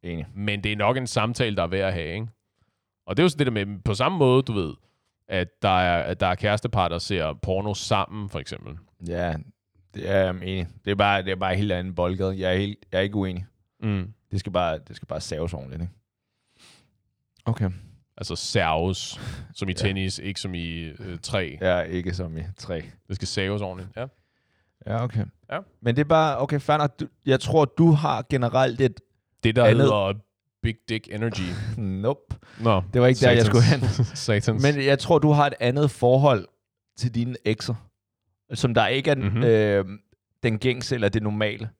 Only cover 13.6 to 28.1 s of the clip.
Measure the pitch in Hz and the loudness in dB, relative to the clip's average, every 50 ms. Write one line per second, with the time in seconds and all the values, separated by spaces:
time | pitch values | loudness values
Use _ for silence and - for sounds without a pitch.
13.6 | _ _ _ _ - 110 101 98 90 98 107 _ _ _ - 98 - 107 90 90 | _ _ _ _ -4 -2 -2 -2 -4 -8 -12 _ _ _ -6 -6 -6 -2 -2 0
14.6 | 90 85 80 78 - - - - - _ - 78 - - - 76 82 87 87 73 | 0 0 -2 -4 -8 -14 -18 -18 -12 _ -10 -10 -8 -8 -6 -6 -6 -6 -6 -10
15.6 | 65 65 - 82 85 92 - _ _ _ _ _ _ _ _ _ _ _ _ _ | -12 -12 -10 -10 -10 -10 -10 _ _ _ _ _ _ _ _ _ _ _ _ _
16.6 | - - _ _ _ _ _ _ _ _ _ _ _ _ _ _ _ 117 117 - | -20 -20 _ _ _ _ _ _ _ _ _ _ _ _ _ _ _ -6 -4 -2
17.6 | 107 95 92 - - - - _ _ _ _ - - - 85 - - - - 101 | -2 -4 -4 -6 -14 -20 -20 _ _ _ _ -14 -10 -10 -8 -8 -8 -4 0 0
18.6 | 90 80 78 80 85 92 95 - - - - - - - - - - - - - | 2 2 0 0 0 -2 -2 -4 -8 -12 -12 -12 -12 -12 -12 -12 -14 -16 -10 -8
19.6 | 101 95 90 - 107 101 98 98 95 95 92 - - 95 95 - - 98 90 87 | -6 -6 -4 -2 -2 -2 -2 -2 -4 -4 -6 -6 -8 -10 -10 -8 -8 -8 -8 -6
20.6 | 85 85 82 82 82 80 73 - - 95 87 82 - - - 101 92 78 65 78 | -8 -8 -8 -8 -10 -10 -12 -14 -14 -12 -12 -12 -10 -4 -4 -4 -4 -4 -6 -2
21.6 | 95 92 90 90 82 82 87 90 87 92 90 92 90 82 80 80 80 87 98 _ | 0 0 2 2 0 -2 -4 -4 -4 -4 -4 -6 -6 -8 -8 -10 -10 -10 -12 _
22.6 | - - 90 80 76 - - _ _ _ 101 95 - - - - 95 95 101 104 | -10 -8 -8 -8 -8 -12 -18 _ _ _ -10 -8 -8 -6 -4 -4 -2 -2 -2 -4
23.6 | 104 92 92 92 92 98 - 107 123 135 _ _ _ _ _ _ _ _ _ _ | -6 -8 -10 -12 -14 -14 -12 -12 -12 -12 _ _ _ _ _ _ _ _ _ _
24.6 | _ _ _ _ - - 101 113 120 123 - 110 107 - _ _ _ _ - - | _ _ _ _ -10 -6 -4 -4 -4 -4 -2 -4 -4 -4 _ _ _ _ -8 -8
25.6 | 196 _ _ _ - 117 120 127 151 147 165 160 156 156 139 120 135 139 151 143 | -8 _ _ _ -2 0 2 2 4 4 4 4 4 2 0 -2 -2 -2 -2 -4
26.6 | - - 147 151 147 147 - _ 156 147 _ _ _ - 131 131 - - - 160 | 0 2 2 2 2 0 -2 _ -10 -10 _ _ _ 2 2 2 2 2 4 4
27.6 | 151 131 _ - 165 165 156 147 156 151 | 4 4 _ 4 6 6 6 6 4 0